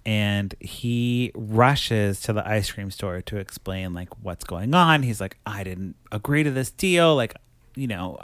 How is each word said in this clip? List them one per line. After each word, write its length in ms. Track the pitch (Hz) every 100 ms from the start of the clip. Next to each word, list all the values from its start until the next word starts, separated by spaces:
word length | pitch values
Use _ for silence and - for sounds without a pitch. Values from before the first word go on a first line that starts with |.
| -
and 480 | 107 104 101 98 -
he 720 | - - 120 120 120 120 123
rushes 880 | - 107 110 123 143 - 113 104 98
to 100 | -
the 140 | 107 -
ice 240 | 107 98
cream 180 | - 101
store 300 | - 101 90
to 140 | - 104
explain, 560 | 98 - - 95 92
like, 140 | 87 90 -
what's 200 | 101 87
going 300 | - 85 107
on. 280 | 170 165 156
He's 180 | 127 107
like, 160 | 95 - -
"I 160 | 104
didn't 340 | 92 90 95 - -
agree 320 | 110 120 147
to 80 | 151
this 200 | 131 127
deal. 440 | - 190 175 165
Like, 200 | 147 113 - _ _ _ -
you 100 | 135
know, 320 | 98 92 76